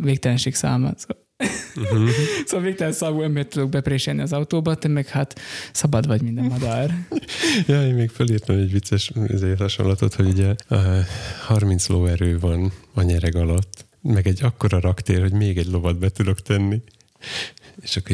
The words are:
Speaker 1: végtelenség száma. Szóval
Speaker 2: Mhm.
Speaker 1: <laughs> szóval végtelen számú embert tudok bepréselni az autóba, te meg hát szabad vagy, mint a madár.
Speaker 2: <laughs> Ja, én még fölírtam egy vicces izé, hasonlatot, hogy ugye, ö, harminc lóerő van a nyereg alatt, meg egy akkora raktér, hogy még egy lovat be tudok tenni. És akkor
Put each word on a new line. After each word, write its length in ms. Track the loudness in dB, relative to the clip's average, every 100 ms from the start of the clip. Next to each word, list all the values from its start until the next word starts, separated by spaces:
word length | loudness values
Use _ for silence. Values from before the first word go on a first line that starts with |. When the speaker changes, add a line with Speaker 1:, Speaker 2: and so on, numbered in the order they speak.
Speaker 1:
végtelenség 520 | 0 0 0 0 0
száma. 380 | -2 0 0 0 -4
Szóval 240 | -10 -12 _ _ -6 -6 -10
Speaker 2:
Mhm. 320 | -6 -2 2 2 2 0
Speaker 1:
<laughs> 200 | -2 -4
szóval 180 | -2 -2
végtelen 260 | -2 -4
számú 300 | -2 -2 -2
embert 260 | 0 -2 -2
tudok 200 | -2 -2
bepréselni 520 | -2 0 -2 -2 -4
az 120 | -2
autóba, 420 | -2 -2 0 0
te 140 | 0 0
meg 180 | 0 0
hát 340 | -2 -4 -6 -14 -14 -10
szabad 340 | -2 0 2 2
vagy, 160 | 0
mint 160 | 0 -2
a 40 |
madár. 640 | -2 -2 -2 0 0 -2 -4 -6 -6
Speaker 2:
<laughs> 360 | -2 0 2 2
Ja, 200 | 2 2
én 80 |
még 160 | 2 0
fölírtam 460 | 0 0 0 2 2
egy 140 | 2
vicces 380 | 0 0 -2 -2 -4 -2
izé, 280 | 0 0 0
hasonlatot, 560 | -2 0 0 2 0
hogy 120 | 2 2
ugye, 280 | 4 2 0 0
ö, 300 | 2 4 2 0 -4 -10 -10 0
harminc 400 | 2 4 2 2
lóerő 500 | 2 2 2 0 2
van 340 | 0 0 -2 -4 -8
a 80 | 0
nyereg 340 | 2 2 2 0
alatt, 480 | 2 0 -2 -8 -20 _
meg 240 | 0 2 2
egy 160 | 2
akkora 360 | 0 0 0 2
raktér, 400 | 2 0 0 2
hogy 120 | 2
még 260 | 2 2 0
egy 80 | 0
lovat 320 | 0 0 0
be 100 | -2
tudok 320 | 0 0 -2
tenni. 400 | 0 0 2 -2 -6 _ _ _ -12 -10 -10 -14 -20 -18
És 160 | -8 -6
akkor 140 | -2